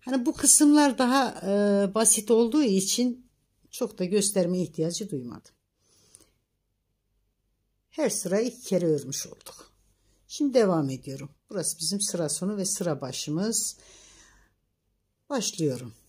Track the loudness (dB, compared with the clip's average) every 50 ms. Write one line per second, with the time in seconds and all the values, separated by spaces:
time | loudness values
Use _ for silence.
0 | _ -2 -2 0 0 -2 -2 2 4 4 6 8 8 8 8 8 6 4 4 2
1 | 2 2 4 2 2 0 -4 -6 -2 0 2 2 2 4 2 2 2 0 0 2
2 | 2 4 2 2 2 2 4 4 4 4 2 2 2 4 2 2 0 0 0 0
3 | 0 -2 -2 -6 -14 _ _ _ _ _ _ _ _ _ -8 -6 -6 -6 -4 -6
4 | -4 -2 0 0 0 0 0 0 0 0 0 -2 -2 -4 -2 -4 -4 -4 -4 -6
5 | -8 -8 -8 -8 -8 -10 -14 -16 _ -20 _ _ _ _ _ _ _ _ _ _
6 | _ _ _ -20 _ _ _ _ _ _ _ _ _ _ _ _ _ _ _ _
7 | _ _ _ _ _ _ _ _ _ _ _ _ _ _ _ _ _ _ _ -2
8 | -2 -2 -2 -2 -4 -2 0 0 0 -2 -6 -10 -6 -2 0 0 2 2 0 0
9 | -2 -6 -8 -8 -10 -12 -14 _ -20 -20 -20 -20 -20 -20 _ _ _ _ _ _
10 | _ _ _ _ _ _ -6 -4 -4 2 4 4 4 4 4 2 0 -2 -4 -8
11 | -10 -12 -12 -12 -12 -16 _ _ _ _ -8 -6 -6 -6 -6 -6 -6 -4 -4 -4
12 | -4 -4 -4 -4 -4 -4 -4 -4 -4 -6 -4 -4 -4 -4 -4 -4 -2 -4 -4 -4
13 | -6 -10 -8 -8 -6 -4 -4 -2 -2 -2 -2 -2 -4 -4 -8 _ -20 -20 -20 -20
14 | -20 -20 -20 -20 -20 _ _ _ _ _ _ _ _ _ _ _ _ _ _ _
15 | _ _ _ _ _ _ -6 -4 -4 -4 -4 -2 -2 -2 -2 -4 -10 -14 -18 _
16 | _